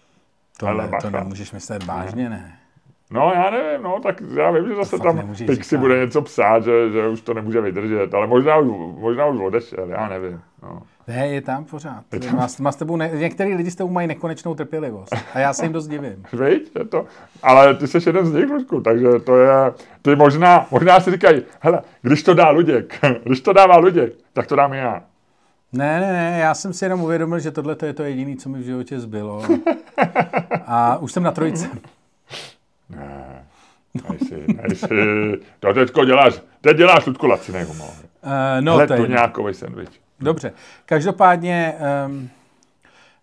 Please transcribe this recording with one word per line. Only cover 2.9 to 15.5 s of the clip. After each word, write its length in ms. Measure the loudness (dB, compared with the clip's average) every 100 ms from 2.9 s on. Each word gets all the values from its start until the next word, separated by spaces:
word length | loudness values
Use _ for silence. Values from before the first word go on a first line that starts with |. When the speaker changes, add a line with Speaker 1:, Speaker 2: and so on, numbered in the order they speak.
| _ _
Speaker 2:
No, 180 | -2 0
já 160 | 0 -2
nevím, 320 | -2 -4 -6
no, 180 | -6 -4
tak 180 | -4 -6 -8 -2
já 140 | 0
vím, 180 | 0 -2
že 60 |
zase 160 | -6 -6 -2
Speaker 1:
fakt 60 | -2
Speaker 2:
tam 100 | -2
Speaker 1:
nemůžeš 300 | -6 -8 -4
Speaker 2:
Pixi 160 | -4 -2
Speaker 1:
říkat. 100 | 0
Speaker 2:
bude 180 | 2 2
něco 240 | 0 -2
psát, 420 | -4 0 2 2
že, 260 | 2 2 2
že 180 | -2 -4
už 120 | -4
to 140 | -8
nemůže 260 | -8 -4 -2
vydržet, 540 | -2 -4 -4 -2 -2
ale 120 | -2 2
možná 300 | 2 4 2
už, 400 | 2 -4 -10 -6
možná 260 | -6 -2 -2
už 140 | -2
odešel, 480 | -4 -4 -6 -10 -10
já 180 | -8 -8
nevím, 320 | -8 -10 -12 _ _
no. 200 | -20 -20 -20 _ -12
Speaker 1:
Ne, 200 | -6 -6
je 120 | -6
tam 240 | -8 -10
pořád. 400 | -10 -16 -16 -18 _
Speaker 2:
Je 80 | -10
tam. 160 | -6 -4
Speaker 1:
Má 120 | -4
s, 100 | -4
má 140 | -6
s 40 | -6
tebou 200 | -8 -6
ne-, 140 | -6
některý 400 | -4 -6 -4 -4
lidi 160 | -4 -6
s 40 | -6
tebou 140 | -6
mají 160 | -4 -6
nekonečnou 460 | -6 -10 -10 -10
trpělivost 600 | -10 -10 -8 -10 -12 -10 -12 -8
a 40 | -2
já 140 | -2